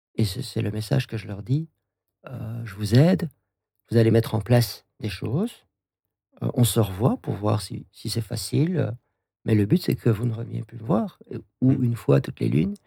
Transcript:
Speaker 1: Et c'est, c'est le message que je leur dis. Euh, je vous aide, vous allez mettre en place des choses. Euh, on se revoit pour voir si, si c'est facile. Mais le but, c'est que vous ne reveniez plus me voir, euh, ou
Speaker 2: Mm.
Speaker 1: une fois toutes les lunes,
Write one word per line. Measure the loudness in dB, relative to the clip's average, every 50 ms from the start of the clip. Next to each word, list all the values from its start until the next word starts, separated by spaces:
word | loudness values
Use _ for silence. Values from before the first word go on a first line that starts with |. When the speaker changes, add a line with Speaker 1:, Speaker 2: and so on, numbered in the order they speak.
| _ _ _
Speaker 1:
Et | -2 -2
c'est, | -2 -2 -6
c'est | -8 -6 -4 -4
le | -4 -2
message | -4 -4 -4 -2 0 -2 -2
que | -2 -6 -10
je | -8 -10
leur | -10 -8 -4
dis. | -2 -2 -2 -2 -4 _ _ _ _ _ _ _ _ _ _ -18 -14
Euh, | -12 -12 -10 -10 -10 -10 -10
je | -10 -8
vous | -6 0 4 6
aide, | 6 6 6 4 2 0 -4 -10 _ _ _ _ _ _ _ _ _ _ 0
vous | 2 4
allez | 4 6
mettre | 6 4 4 2 0
en | -2
place | 0 4 4 4 4 2 -2 -12 _ _ _ -10
des | -8 -8
choses. | -6 -6 -6 -4 -2 -2 -2 -4 -6 -10 _ _ _ _ _ _ _ _ _ _ _ _ _ _ _ -8
Euh, | -6 -2 0
on | 2 2
se | 2 4 2
revoit | 0 0 0 0 0 0 0 -2
pour | -4 -6 -6
voir | -2 0 0 0 0
si, | -2 -6 -10 -12 -12 _
si | _ -12 -10 -6
c'est | -6 -6
facile. | -6 -6 -6 -8 -6 -2 0 0 0 0 0 -2 -2 -4 -6 -10 _ _ _ _ _ _ _ _ -2
Mais | 0 2
le | 2 4
but, | 4 2 0
c'est | 2 0 -2
que | 0 0 0
vous | 0 0 0
ne | -4 -4
reveniez | -4 -6 -8 -8 -8 -8
plus | -10 -12 -8
me | -4
voir, | 0 0 0 0 -2 -8 -14 -16 -14 -14
euh, | -14 -14 _ _ 0
ou | 2 2
Speaker 2:
Mm. | 2 2 2
Speaker 1:
une | 0 -2
fois | 0 2 4 4 4
toutes | 4 0 -4 -4
les | -2 2
lunes, | 2 2 2 2 -2 -6 _